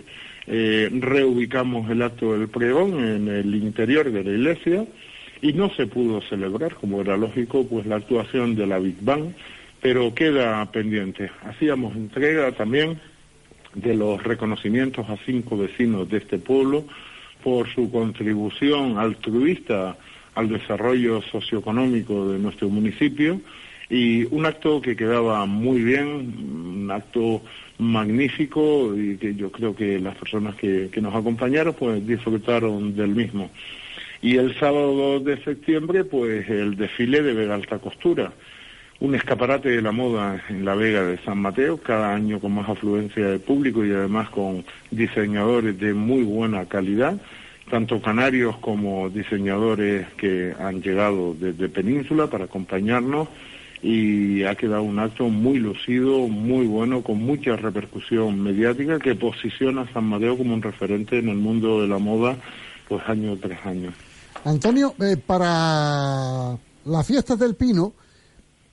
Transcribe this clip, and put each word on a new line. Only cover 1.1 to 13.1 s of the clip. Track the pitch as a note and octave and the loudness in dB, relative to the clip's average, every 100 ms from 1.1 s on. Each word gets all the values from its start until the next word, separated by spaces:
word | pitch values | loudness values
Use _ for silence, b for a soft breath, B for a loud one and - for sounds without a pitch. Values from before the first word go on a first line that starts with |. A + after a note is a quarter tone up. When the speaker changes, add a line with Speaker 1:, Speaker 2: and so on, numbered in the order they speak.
| C#3 C3+ B2 A#2+ C3 B2+ A#2+ A2 | 4 4 2 0 0 0 -2 -2
Speaker 1:
el | A#2 | 0
acto | A#2+ A#2+ A2+ | 0 0 0
del | G#2+ G#2+ | 0 0
pregón | A#2+ A#2+ C#3 G3 F3 | 0 2 2 2 0
en | A#2 G#2+ G#2 | 0 0 0
el | G2+ G2+ G#2 | 0 0 0
interior | G#2+ G#2+ A2 D3 C#3+ | 0 0 2 4 4
de | G#2 | 0
la | F#2+ | 0
iglesia | G2+ C#3 E3+ - F3+ A3+ - B B B B | 2 2 0 2 0 0 -10 B B B B
y | D3 | 0
no | D3 G3 | 2 0
se | - A#2+ | 0 -2
pudo | A#2+ A#2+ G#2+ | 0 0 0
celebrar, | - G2+ G2 G#2 D#3+ | -2 -4 -2 -2 -4
como | D#3+ G2+ G2 | -4 -2 -2
era | G2 G2 | 0 0
lógico, | G#2+ G#2+ A#2 C#3 A#2+ | 0 -2 0 0 0
pues | A#2 G#2 | -2 -2
la | G#2+ | -2
actuación | G#2 A#2+ G#2 C3+ A#2+ | 0 0 0 -2 0
de | A2 G2 | 0 0
la | F#2+ | 0
Big | F#2+ F2 | 0 -2
Bang, | G2+ C#3+ E3 F3+ B B B B | 0 0 -2 -10 B B B B
pero | C3 B2+ A#2+ | 2 2 2
queda | A2 D#3+ C#3+ A#2+ A2 G#2+ | 2 2 4 2 0 -2
pendiente. | A2+ G#2+ G#2+ F#2+ F#2 G2 - | -2 -2 -2 -2 -6 -8 -10
Hacíamos | G#2 - D#3 C#3 A#2 G#2+ | -14 -2 0 2 -2 -6
entrega | A2 C3 D3 D#3 C3+ | -6 0 2 2 0
también | A#2+ G#2+ C3+ D#3 D#3+ - | 0 0 2 0 -2 -10